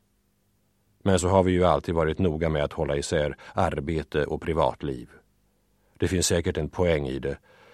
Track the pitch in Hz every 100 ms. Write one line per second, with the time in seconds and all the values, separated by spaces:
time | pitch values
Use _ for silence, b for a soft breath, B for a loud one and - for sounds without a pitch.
0 | _ _ _ _ _ _ _ _ _ _
1 | 98 92 90 95 92 90 90 73 - 82
2 | 80 78 95 78 80 76 71 - 71 71
3 | - 80 73 - B 101 90 76 71 80
4 | 73 76 71 76 82 80 67 - 76 64
5 | 58 - _ _ _ _ _ _ _ -
6 | 87 90 - 87 90 82 76 - 90 78
7 | 67 65 67 69 B B B